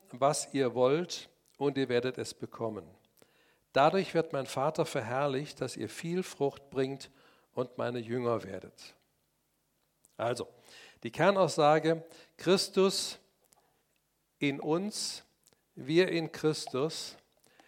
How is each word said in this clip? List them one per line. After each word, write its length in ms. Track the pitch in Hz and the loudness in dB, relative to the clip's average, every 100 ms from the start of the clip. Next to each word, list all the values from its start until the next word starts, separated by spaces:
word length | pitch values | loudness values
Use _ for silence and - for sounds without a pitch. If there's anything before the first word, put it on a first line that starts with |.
| _ | _
was 420 | 123 139 151 - | 0 2 2 -2
ihr 200 | 139 127 | 0 0
wollt, 560 | 117 127 151 180 - - _ _ _ | 4 4 4 0 -8 -12 _ _ _
und 180 | 143 135 | -2 0
ihr 120 | 127 | 2
werdet 280 | 120 131 127 | 2 0 -4
es 160 | 117 | -10
bekommen. 560 | - 117 - 113 104 85 92 _ _ _ _ _ _ _ | -10 -14 -6 -6 -6 -14 -20 _ _ _ _ _ _ _
Dadurch 420 | 135 147 190 180 | 4 6 4 2
wird 180 | 165 160 | 0 0
mein 140 | 143 123 | -4 -4
Vater 400 | 139 143 156 151 | -2 0 0 -2
verherrlicht, 760 | 139 113 127 143 131 147 - | -2 -4 -2 -2 -2 -6 -8
dass 160 | 131 - | -8 -6
ihr 120 | 110 | -8
viel 340 | - 165 180 | -8 -4 -4
Frucht 480 | 185 - 139 - - | -4 -2 -2 -4 -8
bringt 400 | 131 135 139 - _ _ _ _ | -2 -2 -4 -14 _ _ _ _
und 240 | - - - | -6 -6 -4
meine 220 | 120 123 | -4 -4
Jünger 460 | 113 123 120 113 | -4 -2 0 0
werdet.“ 500 | 92 95 - - - _ _ _ _ _ _ _ _ _ _ _ _ - | -2 -10 -12 -18 -20 _ _ _ _ _ _ _ _ _ _ _ _ -6
Also, 300 | 113 120 - - - - - _ | -4 -4 -8 -14 -20 -20 -20 _
die 80 | 120 | -10
Kernaussage, 960 | - 175 196 165 - 147 156 156 160 - - - - | 2 4 4 2 4 6 6 4 0 -4 -20 -20 -4
Christus 840 | 160 190 - - 190 - - - _ _ _ _ _ _ _ _ _ _ _ _ | 2 2 2 2 2 2 -4 -10 _ _ _ _ _ _ _ _ _ _ _ _
in 220 | 143 139 | -2 -2
uns, 640 | 151 165 202 - - - - _ _ _ _ | -2 -2 -2 -6 -8 -8 -16 _ _ _ _
wir 340 | - 131 165 185 | -12 2 4 4
in 220 | 165 160 | 2 -4
Christus, 880 | - 156 147 - 127 156 - - - _ _ _ _ | -2 0 0 -4 -2 -2 -4 -10 -16 _ _ _ _